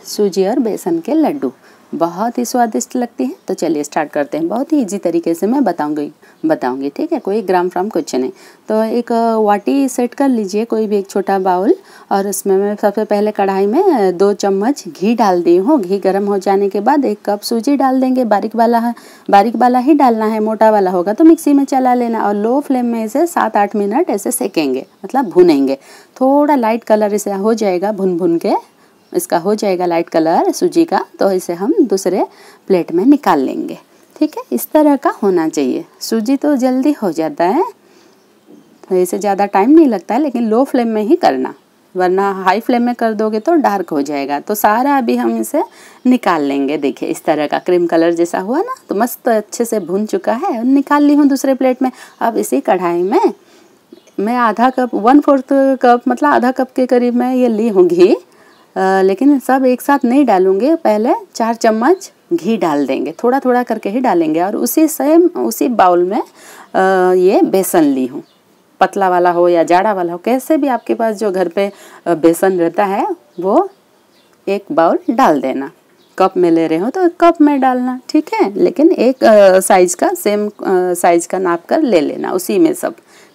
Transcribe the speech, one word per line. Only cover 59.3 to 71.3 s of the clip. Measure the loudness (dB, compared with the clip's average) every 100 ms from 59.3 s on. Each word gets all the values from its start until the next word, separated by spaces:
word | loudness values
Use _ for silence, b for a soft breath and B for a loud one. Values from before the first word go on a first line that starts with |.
| 2
सब | 2 2 2
एक | 0
साथ | 0 0
नहीं | 2 2
डालूँगी। | 4 4 2 2 0
पहले | 0 0 0 0 -2 -6
चार | -6 -4
चम्मच | 0 0 2 2 0 -4 _ -6
घी | -4 -2 -2
डाल | 0 0 -2
देंगे, | -2 -6 -4
थोड़ा | -2 0
थोड़ा | 0 0
करके | 0 -4 -4
ही | -2
डालेंगे। | 0 0 0 0
और | -2 -2
उसी | -2 0 0
सेम, | 0 2 4 4 0
उसी | -4 -2 -2
बाउल | 2 4 4
में, | 0 -2
अ, | -6 -14 -20 -20 -6 -2 0 2 2
ये | 2 4 4
बेसन | 2 0 0 2
ली | 2 0 -4
हूँ, | -8 -16 _ _ _ _ -2
पतला | -2 0 0
वाला | 2 2
हो | 2 2
या | 2
जाड़ा | 2 2 2
वाला | -2 -4
हो, | -6
कैसे | -4 -2 0 0
भी | 0
आपके | -2 -4
पास | -4 -4 -2
जो | -4